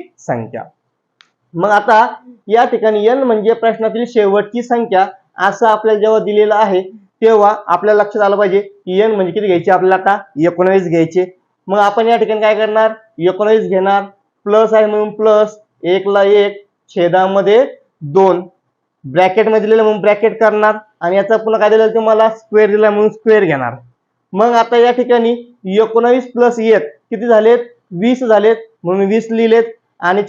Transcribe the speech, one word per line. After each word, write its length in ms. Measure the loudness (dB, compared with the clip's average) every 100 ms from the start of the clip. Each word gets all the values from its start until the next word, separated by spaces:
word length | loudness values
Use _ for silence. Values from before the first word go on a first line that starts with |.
| -4 _
संख्या. 460 | -8 -8 -8 -12 -16 _ _ _ _ _ _ _ _
मग 140 | -6 -2
आता 380 | 0 2 2 2 -4 -20 -20 -2
या 160 | 0
ठिकाणी 420 | 0 0 0 0 0
n 140 | 0
म्हणजे 300 | 0 0 0
प्रश्नातील 520 | 0 -2 -2 -4 -4 -4
शेवटची 540 | 0 0 0 -2 -6
संख्या 440 | -4 -4 0 0 -2 -4 _ -4 -4
असं 200 | 0 0
आपल्याला 340 | 0 0 0
जेव्हा 180 | 0 0
दिलेलं 360 | 0 0 2
आहे, 280 | 2 0 -2 -4 -12 _ -2
तेव्हा 320 | 2 4 2 0 -2
आपल्या 280 | -2 2
लक्षात 280 | 0 0 0
आलं 140 | 0 0
पाहिजे 240 | 0 0
की 400 | -4 -10 -6 -2
n 120 | 0
म्हणजे 180 | 0 -4
किती 140 | -4 -2
घ्यायचे 240 | -2 0
आपल्याला, 240 | 0 2
आता 220 | 0 0 -4 -4 -4 -2
एकोणावीस 420 | 0 0 0 0
घ्यायचे. 360 | 0 0 -2 -4 -6 _ _ -6
मग 100 | 0
आपण 280 | 0 0 0
या 100 | 0
ठिकाणी 240 | 0 0
काय 140 | 0
करणार, 380 | 0 0 0 0 -2 _ -4
एकोणावीस 500 | -2 0 0 0 0
घेणार, 340 | -2 0 -2 -4 -12 _ _
प्लस 280 | -2 0 2
आहे 140 | 2 2
म्हणून 240 | 0 -4
प्लस, 440 | -2 2 2 0 -6 _ _
एकला 400 | -4 -2 0 0
एक, 400 | 2 2 0 -4 -18 _ _
छेदामध्ये 720 | -4 0 0 0 0 2 2 0 -6 _ _
दोन, 420 | -4 0 2 0 -4 _ _ _ _ _
ब्रॅकेटमध्ये 560 | -6 0 0 2 0 0
दिलेलं 220 | 2 2
म्हणून 180 | 2 0
ब्रॅकेट 400 | 0 0 -2 0
करणार 380 | 0 0 0 -2 -8 _
आणि 160 | -4 -2
याचा 200 | 0 -2
पुन्हा 240 | -2 0
काय 100 | 2
दिलेलं 240 | 2 2
तुम्हाला, 360 | 0 0 2 0
स्क्वेअर 400 | -2 _ 0 2
दिला 200 | 2 0
म्हणून 200 | 2 0
स्क्वेअर 340 | -2 0 2
घेणार. 300 | 2 -2 -6 -10 -16 _ _ _ _
मग 200 | -2 0
आता 240 | 0 0 2
या 140 | 2
ठिकाणी 460 | 2 0 0 0 -4 -8 _ -4 -2
एकोणावीस 540 | 0 0 2 0 -2
प्लस 260 | -2 0 0
एक 320 | 0 0 0 -12 -12
किती 160 | -6 0
झालेत, 320 | 2 4 2 -2 _ _
वीस 340 | -4 -2 -2
झालेत 320 | 0 2 2 0 -6 _
म्हणून 240 | -6 -2 0
वीस 220 | -2 -2
लिहिलेत 340 | -2 2 2 0 -6 _ _
आणि 220 | -2 -2